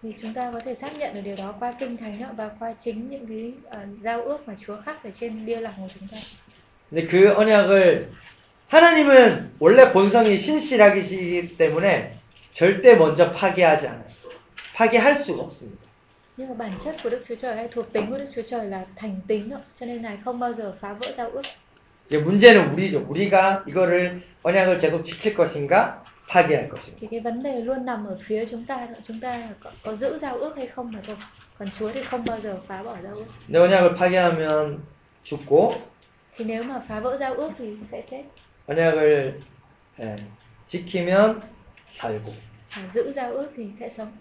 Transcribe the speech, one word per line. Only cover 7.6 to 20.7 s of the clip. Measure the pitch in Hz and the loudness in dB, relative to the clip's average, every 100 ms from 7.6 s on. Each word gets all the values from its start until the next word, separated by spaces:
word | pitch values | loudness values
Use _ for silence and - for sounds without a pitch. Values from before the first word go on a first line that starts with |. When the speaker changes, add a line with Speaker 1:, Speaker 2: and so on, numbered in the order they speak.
| 190 196 180 143 - - - _ _ _ _ | 6 6 6 4 -2 -16 -20 _ _ _ _
Speaker 2:
하나님은 | 311 339 320 285 262 233 - - - | 6 8 6 8 10 8 4 -8 2
원래 | 156 247 254 | 6 10 10
본성이 | 185 202 233 220 196 | 8 4 4 4 2
신실하시기 | - 302 - 240 202 196 185 185 175 175 175 - | 0 -2 0 6 6 6 -4 -6 -4 -4 -6 0
때문에 | 160 156 196 147 - - _ _ _ | 0 2 0 0 -4 -16 _ _ _
절대 | - 175 196 247 233 | 2 2 6 8 8
먼저 | 156 147 170 | 6 4 2
파괴하지 | - 196 175 170 151 127 | 2 -2 2 4 4 -2
않아요. | 117 - - - - _ - - - | -10 -18 -20 -20 -20 _ -20 -20 -2
파괴할 | 226 233 247 285 | 2 4 4 2
수가 | - 120 | -2 -8
없습니다. | 135 - 117 98 _ _ _ _ _ - | -8 -14 -20 -20 _ _ _ _ _ -16
Speaker 1:
Nhưng | 262 | -14
mà | 226 | -12
bản | 220 185 | -12 -10
chất | 294 320 | -12 -10
của | 233 | -8
Đức | 240 247 | -8 -10
Chúa | 226 | -10
Trời | 254 220 | -8 -8
hay | 233 | -8
thuộc | 233 220 | -10 -6
tính | 220 202 | -4 -4
của | 269 | -6
Đức | 277 - | -10 -12
Chúa | |
Trời | 220 240 208 | -10 -8 -8
là | 190 185 - | -10 -14 -14
thành | 214 190 - | -12 -10 -4
tín | 214 214 | -6 -4
ạ, | 277 - _ | -14 -18 _
cho | 240 | -14
nên | 240 | -12
Ngài | 226 202 240 | -12 -12 -10
không | 240 | -6
bao | 240 | -8
giờ | 226 208 | -8 -12